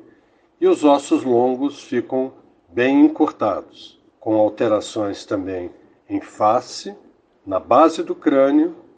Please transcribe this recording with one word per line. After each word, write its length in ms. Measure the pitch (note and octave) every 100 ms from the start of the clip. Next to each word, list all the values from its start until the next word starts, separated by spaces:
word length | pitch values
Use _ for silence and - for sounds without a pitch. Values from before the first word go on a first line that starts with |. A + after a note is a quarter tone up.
| - _ _ _ _ _
e 60 | F#3
os 160 | E3
ossos 400 | D3 C#3 - D#3
longos 580 | B2+ A#2+ B2+ B2+ C#3 -
ficam 480 | - B2 - C3 C3 - _ _ _
bem 360 | G2+ B2+ C#3+
encurtados, 960 | D3+ D#3 D3+ - A2 D#2+ - - - _ _ _
com 160 | A2+
alterações 920 | A2 G#2+ - A#2+ G#2 - A2+ G2+ F#2
também 460 | - G2+ F#2 F#2 F2 - _ _ -
em 100 | G2+
face, 720 | - - G#2+ B2 - - G3 G#3 _ _ _ _ G2
na 140 | F#2
base 420 | - B2 D#3+ E3+
do 140 | E3+ F3
crânio 580 | D3+ C#3 C3+ D3+ E3 E3 -